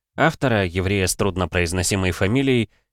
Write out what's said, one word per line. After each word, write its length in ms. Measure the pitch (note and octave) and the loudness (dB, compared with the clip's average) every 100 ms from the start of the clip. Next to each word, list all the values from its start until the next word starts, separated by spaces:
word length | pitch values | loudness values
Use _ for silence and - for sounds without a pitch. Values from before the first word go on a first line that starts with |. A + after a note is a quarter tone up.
| _ | _
Автора, 500 | - D3 - C3+ A2 | -2 0 0 0 0
еврея 440 | F#2 F2 F#2 G2+ F#2 | 0 -2 0 0 0
с 80 | - | 0
труднопроизносимой 960 | G2+ F2+ F2 F#2 E2+ F2+ F2 G2+ F#2 | -2 -2 -2 0 0 -2 -2 0 0
фамилией, 580 | F2 F#2+ B2 C3+ B2 A2 _ _ | 0 0 0 2 0 -2 _ _